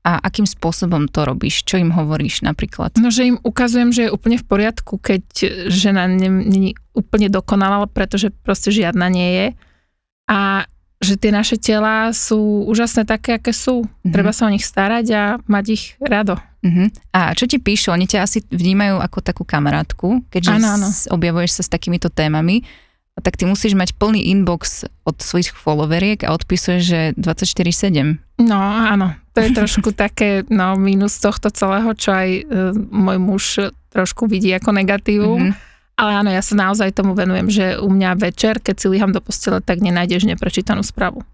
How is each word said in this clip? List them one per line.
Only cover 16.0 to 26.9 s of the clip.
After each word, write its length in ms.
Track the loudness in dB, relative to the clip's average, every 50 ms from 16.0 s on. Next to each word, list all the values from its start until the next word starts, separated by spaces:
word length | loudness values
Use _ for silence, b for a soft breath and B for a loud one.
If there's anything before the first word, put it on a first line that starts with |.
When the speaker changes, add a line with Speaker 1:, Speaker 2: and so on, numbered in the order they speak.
| -4 -2 0 0 0 0 -2 -4 -6 -14 -20 _
Speaker 1:
Mhm. 320 | -2 0 2 4 2 2 0 -4 _ -4
A 220 | -2 0 0 0 0
čo 120 | -2 -2
ti 120 | 0 0
píšu? 320 | -2 0 0 -2 0 0 0
Oni 140 | 0 0 0
ťa 160 | 0 0 0 0
asi 180 | 0 -2 -2 -4
vnímajú 540 | -4 -4 -2 0 2 2 2 2 2 0 -2
ako 200 | -2 -4 -6 -4
takú 220 | -4 -4 -4 -4 -6
kamarátku, 840 | -4 -2 0 0 0 0 -2 -2 -4 -6 -4 -2 0 0 0 -2 -2
keďže 240 | -4 -2 0 2 2
Speaker 2:
Áno, 140 | 4 4 4
áno. 160 | 4 4 4
Speaker 1:
s-, 180 | 4 2 0 0
objavuješ 440 | -2 -2 0 0 0 0 0 0 0
sa 120 | -2 -2 -2
s 60 | -2
takýmito 380 | -2 -4 -2 -2 -4 -2 -2 -2
témami, 560 | 0 0 0 0 0 0 0 2 0 0 -2 B B B B B B B B _ _
tak 200 | -4 -4 -4 -2
ty 80 | 0 0
musíš 280 | 0 0 2 2 2 2
mať 200 | 2 0 0 -2
plný 380 | -2 0 0 0 0 0 2 2
inbox 520 | 2 2 2 -2 -2 -2 -4 -4 -4 -6 -8 -16 _ _
od 140 | -6 -4
svojich 360 | -4 -4 -2 0 0 0 -2 -6
followeriek 720 | -6 -2 -2 0 0 0 0 0 0 0 0 0 -2 -2
a 80 | -2 -2
odpisuješ, 500 | -2 -2 -2 -2 -2 0 0 0 0 2
že 180 | 0